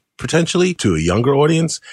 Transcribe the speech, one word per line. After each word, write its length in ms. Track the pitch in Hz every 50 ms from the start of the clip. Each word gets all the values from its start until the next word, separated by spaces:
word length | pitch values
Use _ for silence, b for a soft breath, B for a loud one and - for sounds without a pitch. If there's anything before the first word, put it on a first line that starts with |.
| _ _ _ -
potentially, 540 | - 123 - 165 165 160 - 175 180 185 175
to 200 | - - 110 85
a 60 | 78
younger 340 | 80 85 90 107 120 135 139
audience? 460 | 139 147 156 165 160 165 156 - - B B